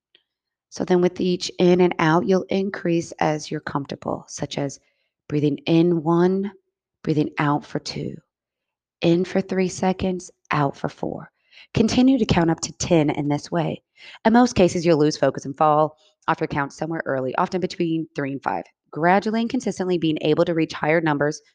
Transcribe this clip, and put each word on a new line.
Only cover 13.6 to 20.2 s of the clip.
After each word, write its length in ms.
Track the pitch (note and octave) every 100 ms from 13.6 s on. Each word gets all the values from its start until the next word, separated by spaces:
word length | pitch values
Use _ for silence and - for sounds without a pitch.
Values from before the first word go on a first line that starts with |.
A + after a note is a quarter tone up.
| D#3 - _ _ - -
In 80 | A3
most 220 | A#3+ B3
cases, 320 | - F3 F3+ E3
you'll 120 | D3+
lose 180 | D3+ -
focus 280 | C3+ -
and 120 | C3+ C#3
fall 400 | D#3 D3+ D3+ - _ _ -
off 140 | D#3+
your 80 | D#3
count 240 | D#3 C3+
somewhere 300 | - D#3 E3
early, 300 | - C3 C3 -
often 240 | F#3 F#3
between 460 | F3+ - E3 D#3+ D#3
three 180 | - C#3
and 100 | C#3
five. 220 | - F#2 - _ _
Gradually 500 | D3 E3+ G3 G#3+ A3+
and 80 | A#3
consistently 480 | B3+ G3+ - F#3 F3+
being 200 | D#3+ D#3